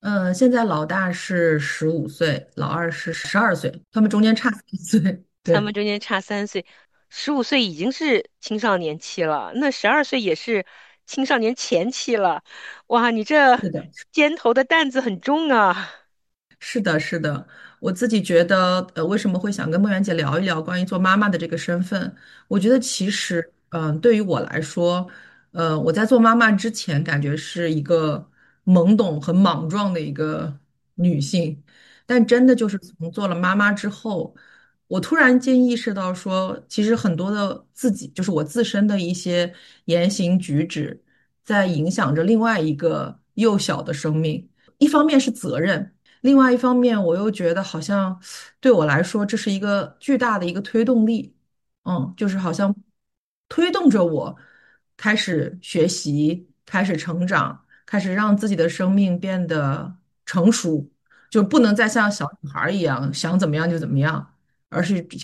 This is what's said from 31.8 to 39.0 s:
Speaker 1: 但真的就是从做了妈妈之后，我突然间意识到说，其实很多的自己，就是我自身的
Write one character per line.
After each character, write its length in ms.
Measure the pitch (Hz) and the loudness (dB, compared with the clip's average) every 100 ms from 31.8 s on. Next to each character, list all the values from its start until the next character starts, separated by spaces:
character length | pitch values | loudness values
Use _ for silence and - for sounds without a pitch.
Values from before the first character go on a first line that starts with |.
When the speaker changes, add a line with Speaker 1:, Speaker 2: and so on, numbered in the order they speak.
| _ _ | _ _
Speaker 1:
但 220 | - 247 226 | 0 2 4
真 200 | 240 254 | 6 6
的 80 | |
就 140 | 247 220 | 4 2
是 80 | 196 | -4
从 320 | - _ 165 | -10 _ -10
做 160 | 175 196 | -6 -4
了 80 | |
妈 220 | 170 180 196 | -2 0 2
妈 160 | 208 | 2
之 160 | 202 208 | 0 -4
后， 480 | - 202 185 - - _ _ _ _ _ | -8 -6 -6 -6 -12 _ _ _ _ _
我 140 | 185 | -6
突 160 | - 320 | -2 4
然 240 | 262 254 | 6 6
间 240 | 254 254 | 4 4
意 100 | 247 | 4
识 200 | 240 240 | 0 -4
到 180 | 196 185 | -4 -4
说， 500 | 180 196 185 185 - - | -6 -4 -2 -2 -8 -8
其 160 | - | -2
实 100 | 214 | 0
很 220 | 226 214 160 | 2 0 -2
多 140 | 185 | -2
的 360 | 208 196 - _ | -2 -4 -6 _
自 180 | - 254 | -4 -2
己， 180 | 196 - | -2 -6
就 140 | - | -6
是 80 | 190 | -2
我 140 | 160 | -2
自 180 | 156 233 | -2 -2
身 240 | 233 202 208 | 0 2 2
的 140 | 202 | 2